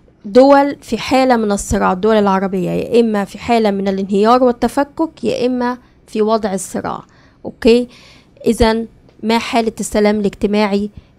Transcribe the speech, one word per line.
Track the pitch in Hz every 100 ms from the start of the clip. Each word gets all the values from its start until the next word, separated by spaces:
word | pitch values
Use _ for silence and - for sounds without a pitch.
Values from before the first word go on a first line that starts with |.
| _ _ 202
دول | 226 277 277 285 -
في | - 214
حالة | - 262 262 233
من | 214
الصراع، | 202 - 208 190
الدول | 185 214 220
العربية | 202 190 190 190 170
يا | 170 - 240
إما | 226 208 190
في | -
حالة | - 226 214
من | 196 196
الانهيار | 190 196 196 214 254
والتفكك | 254 240 240 277 277 - 320 -
يا | 214 - 247
إما | 247 240 254 _ _ _
في | 226
وضع | 214 226 202
الصراع. | 190 - 202 - - - _ _ _ 196
أوكي؟ | - 233 240 247 - - - _ _ -
إذن | 220 220 226 226 - _ -
ما | 214 233
حالة | - 240 226 -
السلام | 196 214 208 214
الاجتماعي | 196 - 202 208 208 202 208 - -